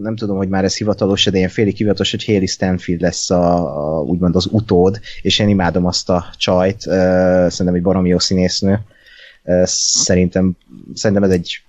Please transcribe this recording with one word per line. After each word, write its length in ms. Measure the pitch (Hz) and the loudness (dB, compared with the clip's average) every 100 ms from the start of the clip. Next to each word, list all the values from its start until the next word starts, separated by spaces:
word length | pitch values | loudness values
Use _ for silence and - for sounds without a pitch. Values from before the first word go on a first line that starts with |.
nem 140 | 104 113 | -8 -6
tudom, 200 | 107 98 | -4 -2
hogy 120 | 95 | -2
már 160 | 95 | 0
ez 120 | 95 - | 0 -2
hivatalos, 480 | 104 104 95 98 | -2 0 0 2
de 120 | - 92 | 2 2
ilyen 120 | 92 | 0
félig 280 | - 104 92 | 0 0 0
hivatalos, 340 | 107 98 98 | 0 0 -2
hogy 140 | 107 | -4
Hailee 220 | - 104 95 | 0 0 0
Stanfield 540 | - 95 90 - 85 | -2 -2 -2 -2 -2
lesz 300 | 87 - - | -2 -2 -2
a, 680 | 90 87 87 80 73 73 80 | 2 2 2 -2 -4 -4 -2
a, 40 | |
úgymond 340 | 71 87 90 87 | -2 0 2 0
az 100 | 95 | 0
utód, 500 | 110 - 90 92 104 - - | -2 2 2 2 0 -10 -8
és 160 | 98 - | -2 0
én 100 | 104 | 2
imádom 380 | 101 87 90 90 | 2 2 0 -2
azt 240 | - - | -2 -2
a 140 | 90 82 - | -2 -2 -6
csajt, 500 | - 92 92 98 - | 0 2 0 -2 -2
ö, 600 | 92 92 92 92 92 87 | 0 2 4 4 4 2
szerintem 240 | - 90 | 0 -2
egy 80 | 90 | 0
baromi 260 | 90 92 90 | 0 0 2
jó 100 | 87 | 0
színésznő. 600 | - 95 90 - 98 104 - _ - - - - | 0 0 0 0 0 -2 -4 _ -20 -20 -20 -14
Ö, 180 | - 90 92 | 0 2 2
szerintem, 880 | - - - - 92 90 95 92 90 _ - - | 0 -2 0 2 2 2 2 0 -2 _ -20 -18
szerintem 300 | - 110 98 101 | -4 0 2 2
ez 60 | 90 | 0
egy 260 | 85 - | -2 -12